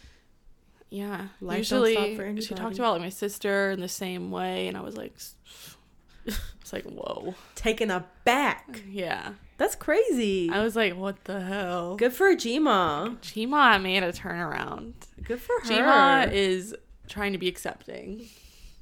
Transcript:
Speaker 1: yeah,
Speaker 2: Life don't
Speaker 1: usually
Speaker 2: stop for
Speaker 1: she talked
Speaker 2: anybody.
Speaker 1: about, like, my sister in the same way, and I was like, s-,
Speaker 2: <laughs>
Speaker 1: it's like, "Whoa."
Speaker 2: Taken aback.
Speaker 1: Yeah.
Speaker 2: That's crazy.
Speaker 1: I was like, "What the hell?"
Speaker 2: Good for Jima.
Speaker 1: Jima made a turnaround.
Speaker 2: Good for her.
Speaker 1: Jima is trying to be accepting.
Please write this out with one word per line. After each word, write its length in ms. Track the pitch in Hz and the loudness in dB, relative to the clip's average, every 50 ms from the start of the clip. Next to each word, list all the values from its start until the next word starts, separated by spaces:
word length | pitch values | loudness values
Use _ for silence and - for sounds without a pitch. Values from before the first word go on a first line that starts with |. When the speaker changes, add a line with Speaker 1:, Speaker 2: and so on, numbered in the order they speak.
| - - - _ _ _ _ _ _ - - _ _ _ _ _ _ _ | -20 -20 -20 _ _ _ _ _ _ -20 -20 _ _ _ _ _ _ _
Speaker 1:
yeah, 380 | - 196 202 208 202 180 190 190 - - | -12 -10 -8 -8 -8 -10 -10 -12 -14 -12
Speaker 2:
Life 260 | 190 180 175 190 220 214 | -8 -6 -4 -2 -2 2
don't 180 | 254 262 240 226 | 2 4 4 4
Speaker 1:
usually 60 | 226 | 4
Speaker 2:
stop 220 | 214 214 208 220 | 4 2 0 -2
for 260 | 214 196 202 208 214 | -4 -6 -6 -6 -6
Speaker 1:
she 60 | 220 - | -6 -6
talked 100 | 202 190 | -6 -6
Speaker 2:
anybody. 200 | 220 226 190 202 | -6 -6 -4 -2
Speaker 1:
about, 120 | 247 226 196 | 0 0 0
like, 80 | 170 | 0
my 80 | 175 180 | -2 -6
sister 640 | 190 - 208 202 202 - - 202 196 196 196 196 | -6 -6 -6 -6 -6 -4 -2 0 2 2 2 0
in 100 | 196 185 | 0 -2
the 80 | 180 185 | -4 -6
same 420 | - - 202 185 180 180 180 185 | -6 -6 -6 -6 -6 -6 -6 -6
way, 360 | 185 180 185 185 185 185 185 185 | -6 -4 -4 -4 -2 -4 -4 -4
and 80 | 185 - | -6 -8
I 40 | |
was 140 | - - 214 | -8 -10 -10
like, 180 | - - - - | -10 -12 -14 -14
s-, 200 | - - - - _ _ - - - - - - - _ _ _ _ _ _ - - - | -16 -18 -18 -20 _ _ -20 -20 -20 -20 -20 -20 -20 _ _ _ _ _ _ -20 -14 -8
Speaker 2:
<laughs> 0 | |
Speaker 1:
it's 460 | 233 208 - - - - - - - | -6 -6 -6 -6 -8 -10 -16 -14 -10
like, 140 | - - - | -10 -10 -10
"Whoa." 500 | - - - - - - - - 170 185 - - - - | -10 -12 -10 -8 -8 -8 -8 -8 -10 -10 -12 -14 -18 -12
Speaker 2:
Taken 360 | - - 233 214 220 240 214 | -4 -2 -2 0 0 0 0
aback. 920 | 185 180 170 - - - - 226 240 269 285 226 - - - - 247 226 202 196 | 0 -2 -4 -8 -14 -4 0 2 2 4 2 0 0 -2 -6 -14 -16 -16 -16 -12
Speaker 1:
Yeah. 440 | 196 202 180 165 - 90 - - 202 - - - - - | -8 -6 -4 -4 -4 -4 -6 -8 -12 -14 -18 -14 -4 -2
Speaker 2:
That's 180 | 277 415 - | -2 -2 -2
crazy. 760 | - - - 302 415 466 480 320 247 226 208 196 190 175 165 | -2 -2 2 4 4 4 4 2 0 2 2 2 2 0 0
Speaker 1:
I 140 | 170 202 214 | 0 0 0
was 120 | 226 214 | 0 0
like, 200 | 226 220 196 175 | 0 0 0 0
"What 280 | 180 190 196 196 - - | -2 -6 -6 -8 -8 -10
the 160 | - 190 196 | -10 -8 -6
hell?" 540 | 185 185 196 208 196 180 175 180 170 175 190 208 | -6 -6 -4 -4 -4 -4 -4 -4 -4 -4 0 2
Speaker 2:
Good 160 | 226 254 254 | 2 2 4
for 200 | - 381 392 349 | 6 6 6 6
Jima. 840 | 349 - 226 240 294 311 285 220 196 180 160 147 143 180 226 240 - | 6 2 0 0 2 4 4 6 6 4 4 2 0 -2 -4 -6 -8
Speaker 1:
Jima 600 | - - - 214 220 247 285 294 277 240 214 196 | -12 -10 -6 -6 -4 0 4 6 8 8 8 8
made 220 | 190 190 185 196 185 | 6 4 2 2 2
a 80 | 175 | 2
turnaround. 840 | 175 - - 180 170 170 175 156 143 - - - 147 - - 233 233 - - - - - - | 0 -4 -6 -6 -4 -4 -4 -4 -4 -4 -4 -4 -6 -8 -10 -12 -14 -16 -20 -20 -18 -12 -8
Speaker 2:
Good 160 | - 233 240 | -6 -6 -6
for 120 | - - 494 453 - | -4 -2 -2 -2 0
her. 40 | 233 | 2
Speaker 1:
Jima 640 | 226 214 254 294 277 277 269 277 277 269 247 - | 2 4 6 8 8 8 8 8 6 6 4 2
is 440 | - 196 196 190 185 185 180 214 233 - - - - - - - | 2 2 2 2 2 0 -2 -6 -12 -14 -16 -20 -20 -20 -18 -12
trying 240 | - 208 202 202 196 | -8 -4 -4 -2 -2
to 40 | 180 | -2
be 100 | 185 180 | -2 -4
accepting. 800 | 170 - - - - - - - - - - 185 196 220 240 226 - - - - - - - - - - | -4 -4 -6 -10 -10 -10 -12 -14 -14 -14 -12 -12 -14 -14 -16 -18 -20 -20 -20 -20 -20 -20 -20 -20 -20 -20